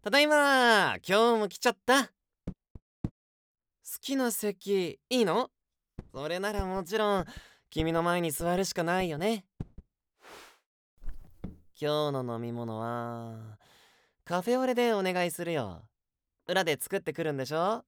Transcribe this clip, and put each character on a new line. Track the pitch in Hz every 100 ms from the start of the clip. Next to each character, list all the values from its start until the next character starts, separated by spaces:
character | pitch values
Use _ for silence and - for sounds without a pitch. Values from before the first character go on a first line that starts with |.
| 214
た |
だ | 262
い | 302
ま。 | 302 285 269 240 214 165 95 -
今 | 202 233
日 | 226
も | 202
来 | -
ち | 247
ゃ |
っ | 226 -
た。 | 269 240
好 | _ _ _ - - _ - _ _ - _ _ _ _ _ _ _ - -
き | - 269
な | 247
席、 | - 208 196 190 196 175 - _
い | 254
い | 202
の？ | 160 254 _ _ _ _ - -
そ | 127 147
れ | 175
な | 202
ら | 214 190
も | 190 170
ち | 214
ろ | 208 196
ん、 | 170 - - _ _
君 | 151 160
の | 165
前 | 170 175
に | 170
座 | 147 170 180
る |
し | 190
か | - 170
な | 185
い | 185
よ | 147
ね。 | 196 226 _ _ - - - _ _ _ - - - _ _ _ _ _ - - - - - - _ _
今 | 147 151 151
日 | 139
の | 127 117
飲 |
み | 120
物 | 117 117 110
は、 | 117 120 117 117 117 113 110 107 _ _ _ _ _ _
カ | - 175
フ | 180
ェ | 247
オ | 262
レ |
で | 247 240
お | 208
願 | 185 180 175
い |
す | 175
る | 170
よ。 | 160 107 82 - _ _ _ _ _ -
裏 | 269
で | 269 151
作 | - 196
っ |
て | 180
く | 147 160
る |
ん | 139
で | 131
し |
ょ？ | 156 180 233